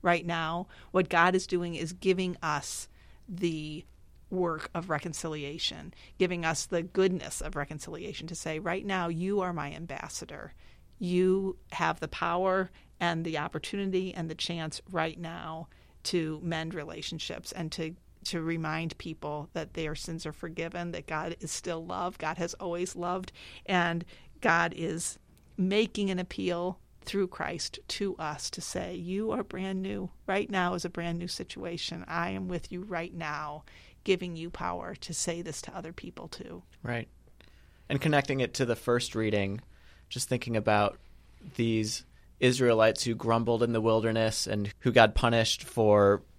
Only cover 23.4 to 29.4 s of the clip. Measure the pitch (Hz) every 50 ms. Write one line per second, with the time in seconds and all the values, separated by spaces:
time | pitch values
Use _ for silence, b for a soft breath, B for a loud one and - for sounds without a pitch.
23.4 | B B B B B - 196 180 170 170 170 170 170 B B B B B B -
24.4 | - 226 165 170 170 170 175 - 165 160 160 165 - - - - _ _ - -
25.4 | - - - - 180 185 196 208 226 220 - - 202 196 190 180 180 - - -
26.4 | 190 180 175 170 175 180 180 - - - - - - - - 196 196 180 - -
27.4 | - - 156 170 - - - - - - - - 202 196 180 - 160 151 151 139
28.4 | - - - - - - - 180 165 170 180 180 170 175 185 196 220 220 220 247